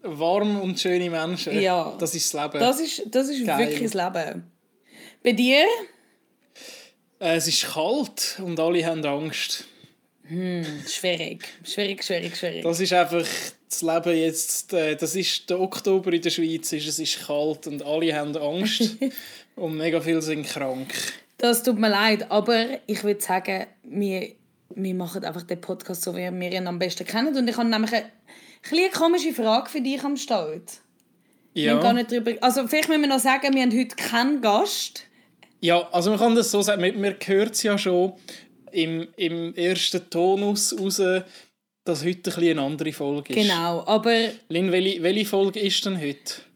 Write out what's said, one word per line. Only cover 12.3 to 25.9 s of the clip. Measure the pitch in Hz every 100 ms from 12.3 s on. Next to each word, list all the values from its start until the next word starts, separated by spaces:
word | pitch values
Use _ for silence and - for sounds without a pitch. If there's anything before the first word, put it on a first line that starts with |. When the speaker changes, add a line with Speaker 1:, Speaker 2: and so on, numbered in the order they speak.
| -
Speaker 2:
schwierig. | 175 165
Speaker 1:
Das | 165 170
ist | 185
einfach | 180 175 170 165 - - - _
das | -
Leben | 165 165 170 165
jetzt, | 165 160 - - -
äh, | 175 156 151
das | 156 185
ist | 180 - -
der | 180
Oktober | 185 - 208 190 185
in | 170
der | 170
Schweiz, | 165 160 160 -
ist, | 156 151
es | 151
ist | 156 - -
kalt | 147 151 156 160
und | 143
alle | 139 156 165
haben | 151 147 151
Angst | 147 170 214 - 220 220 269 -
Speaker 2:
<laughs> | - - - -
Speaker 1:
und | 170 156
mega | 160 165
viele | 156 165
sind | 156 151 143
krank. | 151 135 131 135 - - - _ _
Speaker 2:
Das | 240 226
tut | 247 214
mir | 220
leid, | 202 220 214 -
aber | 208 214 226 233 269 -
ich | 214
würd | 208 208
sagen, | - 185 185 190 - _
wir, | - 196 202 185 - - _ _ _ -
wir | 190
machen | 185 175 185 175
einfach | 165
den | 175 175
Podcast | - 180 -